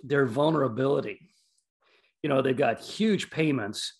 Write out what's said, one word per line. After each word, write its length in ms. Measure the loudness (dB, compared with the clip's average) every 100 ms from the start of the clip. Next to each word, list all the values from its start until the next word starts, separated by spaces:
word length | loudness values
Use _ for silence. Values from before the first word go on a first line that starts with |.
their 240 | -2 2 2
vulnerability. 1040 | 2 2 2 0 0 0 0 -2 -10 -18 _ _ _ _ _ _ _ _ _
You 60 | -2
know, 140 | 0
they've 140 | 2 2
got 240 | 0 -2
huge 500 | -6 -2 0 0 -2
payments 680 | -2 0 0 -4 -8 -10